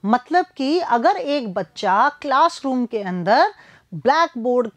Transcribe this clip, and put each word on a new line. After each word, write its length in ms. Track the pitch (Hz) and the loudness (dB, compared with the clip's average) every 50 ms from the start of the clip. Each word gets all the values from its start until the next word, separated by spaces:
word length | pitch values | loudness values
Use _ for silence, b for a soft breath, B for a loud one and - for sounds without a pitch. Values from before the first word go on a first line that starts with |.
| - | 0
मतलब 400 | 196 226 247 - - 311 359 359 - _ | 0 0 0 -2 0 0 0 0 0 _
कि 220 | - 269 262 311 359 | -6 -2 -2 0 -2
अगर 380 | 330 - 240 233 233 339 415 | 0 0 -2 2 2 2 0
एक 380 | 381 - 285 285 294 247 214 180 | 0 -2 -2 -2 -2 -4 -4 -6
बच्चा 540 | 208 185 _ _ - - 196 180 202 240 294 285 - - | -6 -8 _ _ -6 -2 0 2 2 2 2 0 -4 -6
क्लासरूम 640 | 294 262 269 311 339 - - - 269 262 254 247 | -2 0 2 2 2 0 -4 -6 -4 -2 -2 -4
के 160 | 226 - 214 202 | -4 -6 -6 -6
अंदर 500 | 185 180 180 175 185 214 277 349 427 415 b b b b b b b - | -6 -6 -4 0 2 4 4 4 2 0 b b b b b b b -14
ब्लैकबोर्ड 760 | 160 - 240 277 320 339 320 _ 240 220 247 247 247 240 220 _ | -4 0 2 2 2 2 0 _ -6 -2 0 0 0 0 -2 _